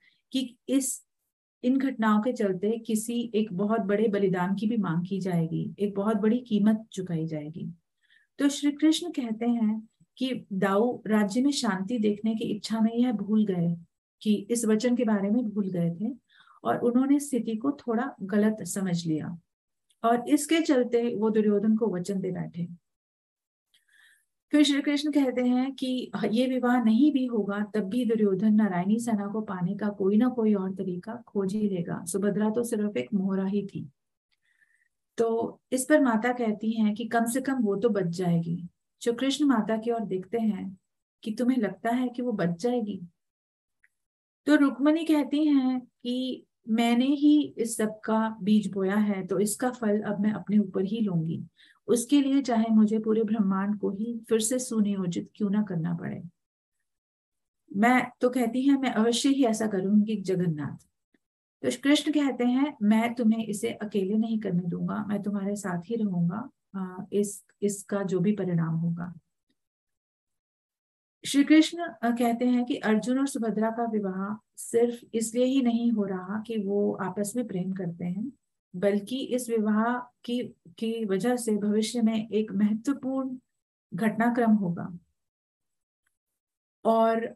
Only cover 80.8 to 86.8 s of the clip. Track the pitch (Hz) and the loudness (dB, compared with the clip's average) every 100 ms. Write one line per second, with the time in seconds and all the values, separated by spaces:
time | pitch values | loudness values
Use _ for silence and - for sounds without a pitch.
80.8 | 226 226 208 190 240 247 226 208 208 214 | -6 -4 -2 0 0 0 0 0 2 0
81.8 | 220 240 220 220 220 208 214 196 208 220 | 0 0 0 0 -2 -2 -2 0 0 0
82.8 | 285 277 262 269 262 254 _ _ _ _ | -2 -4 -2 -4 -4 -8 _ _ _ _
83.8 | - 175 214 214 240 240 220 208 180 170 | -12 -2 -2 2 0 2 4 4 2 -4
84.8 | 156 170 _ _ _ _ _ _ _ _ | -8 -12 _ _ _ _ _ _ _ _
85.8 | _ _ _ _ _ _ _ _ _ _ | _ _ _ _ _ _ _ _ _ _